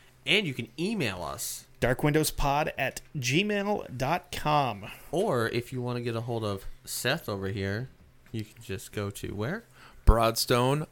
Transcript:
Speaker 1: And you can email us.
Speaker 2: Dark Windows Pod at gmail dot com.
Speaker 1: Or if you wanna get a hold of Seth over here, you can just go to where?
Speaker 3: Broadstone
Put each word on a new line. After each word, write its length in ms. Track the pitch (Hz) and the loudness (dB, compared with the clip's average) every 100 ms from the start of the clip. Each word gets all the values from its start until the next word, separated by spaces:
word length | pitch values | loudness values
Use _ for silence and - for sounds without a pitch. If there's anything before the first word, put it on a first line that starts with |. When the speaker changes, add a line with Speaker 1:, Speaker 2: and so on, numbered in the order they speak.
| - - 131 | -20 -12 2
Speaker 1:
And 200 | 190 180 | 2 2
you 60 | |
can 140 | 123 113 - | -4 -8 -4
email 440 | 185 220 117 90 | -2 0 -2 -2
us. 440 | 73 71 - - - - | -6 -6 -8 -10 -14 -2
Speaker 2:
Dark 220 | 120 127 | 0 4
Windows 280 | 151 156 151 | 4 4 2
Pod 400 | - 143 143 143 - | 2 2 2 0 -2
at 240 | 127 - - 151 | -4 -4 -10 -4
gmail 800 | 123 147 208 202 202 208 - 123 | 2 2 2 0 0 -2 -4 -4
dot 360 | 127 180 - | 0 -2 -4
com. 540 | - 151 151 131 101 107 - - | -4 2 2 2 -4 -10 -14 -6
Speaker 1:
Or 360 | 160 214 127 113 | -2 2 2 2
if 220 | 120 - | 0 -4
you 80 | 127 | -6
wanna 200 | 123 123 | -4 -4
get 160 | 120 113 | -2 -4
a 60 | |
hold 220 | 120 117 | -4 -2
of 200 | 107 98 - - | -2 -4 -6 -12
Seth 440 | - - 123 160 - | -10 -4 -2 -2 -2
over 200 | 101 95 | -4 -2
here, 400 | 98 98 104 131 - - - - | -2 -2 -2 -6 -12 -20 -20 -10
you 120 | 113 | -8
can 160 | 104 - | -8 -12
just 280 | 110 95 - | -10 -10 -8
go 160 | 107 101 | -6 -4
to 240 | - - | -6 -8
where? 300 | 101 113 220 - - - - | -4 -4 -4 -8 -20 -20 4
Speaker 3:
Broadstone 840 | - 113 113 113 - 123 127 151 156 | 6 8 6 2 2 4 4 2 -2